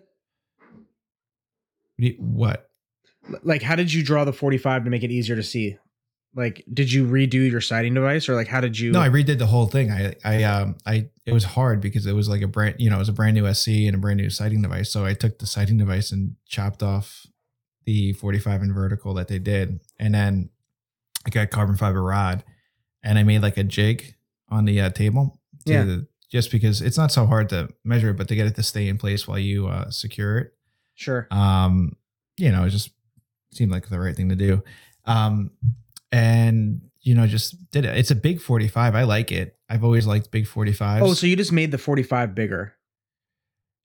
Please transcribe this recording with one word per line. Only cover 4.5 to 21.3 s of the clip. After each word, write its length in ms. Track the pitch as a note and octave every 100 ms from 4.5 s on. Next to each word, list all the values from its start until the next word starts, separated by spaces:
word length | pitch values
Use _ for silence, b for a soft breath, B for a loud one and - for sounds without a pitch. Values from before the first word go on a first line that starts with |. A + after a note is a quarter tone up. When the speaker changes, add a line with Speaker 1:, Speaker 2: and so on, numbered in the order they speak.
| C3 C#3 C3
Speaker 2:
to 60 | A#2+
make 140 | A#2+
it 80 | A#2
easier 240 | B2 A2+ A2+
to 80 |
see? 340 | - A#2+ G#2 G2+ _ _ _ _ _ B2+
Like, 280 | A#2+ - -
did 180 | B2 C3
you 140 | C3+ B2
redo 440 | C3+ C3+ C3 C3
your 120 | A#2+
sighting 320 | - A2+ A#2
device, 340 | C3 C3+ D#3 C#3
or, 60 | A#2+
like, 120 | G#2+
how 120 | C3
did 160 | B2 A2
you? 120 | A#2+
Speaker 1:
No, 80 | F3
I 100 | C#3
redid 280 | C#3+ C#3+ C3
the 80 | A2
whole 220 | A#2+ G#2+
thing. 240 | C#3 A2+
I, 240 | G2 G2 - G#2+
I, 180 | G#2+
um, 340 | G#2+ G2+ G2 - -
I, 240 | A2 A2 _ -
it 40 |
was 100 | A2+
hard 360 | F#2+ B2+ C3 G#2
because 280 | G2 G#2 G2+
it 60 |
was, 140 | G#2 G#2
like, 140 | G2+
a 60 | G2+
brand, 300 | G#2+ G#2 -
you 100 | A2+
know, 60 | G2
it 40 |
was 100 | G#2+
a 40 |
brand 220 | G#2+ A2 A2
new 100 | G2
S 160 | F#2+
C 240 | A2+ G#2+ G#2+
and 100 | F#2+
a 40 |
brand 180 | G2+ G2+
new 140 | G2+
sighting 300 | - G#2+ G#2+
device. 280 | G2 F2+ G#2
So 140 | G#2 G2
I 80 |
took 240 | G#2 A2 -
the 80 | G#2
sighting 320 | G2+ G2+ A2
device 340 | G2 F#2+ -
and 240 | G2 F#2+ - _
chopped 340 | - G2+ -
off 460 | G2+ G2 - - - _ _ _ _ _ -
the 280 | G#2+ G2
forty-five 500 | G2 G2+ G2+ G#2 G2
in 100 | G2
vertical 400 | G2 F#2+ G2+ G2 F#2
that 120 | F2+
they 100 | F#2+
did, 400 | G2+ G2 F#2 F#2 - -
and 160 | G#2+ G#2
then 340 | G2+ G2 F2+ _ _ _ _ _ _ -
I 40 |
got 220 | -